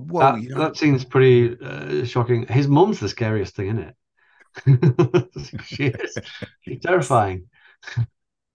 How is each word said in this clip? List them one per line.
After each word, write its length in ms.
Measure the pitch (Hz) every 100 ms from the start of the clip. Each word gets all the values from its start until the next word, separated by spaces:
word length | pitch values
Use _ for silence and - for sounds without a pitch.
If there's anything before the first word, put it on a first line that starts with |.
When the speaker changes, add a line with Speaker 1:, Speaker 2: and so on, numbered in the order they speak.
| 139
Speaker 1:
"Whoa, 100 | 170
Speaker 2:
That, 200 | 131 117
Speaker 1:
you 60 | 123
know?" 80 | 135
Speaker 2:
that 160 | 156 -
scene's 280 | 151 135
pretty, 520 | - 135 131 123 120 -
uh, 440 | - - - 73
shocking. 420 | 120 127 113 120 -
His 220 | 117 143
mum's 320 | 143 196 208
the 80 | 101
scariest 480 | - 110 110 92 -
thing, 120 | 95
isn't 260 | 110 78 - _ _ _ _ _ - -
it? 880 | 131 170 - 156 180 180 - 139 -
<laughs> 40 |
She 220 | - - 139
is. 300 | - - - - - - _
She's 200 | - 135
terrifying. 680 | 165 180 147 127 101 92 - _ _ _ - - 117 _ _ _ _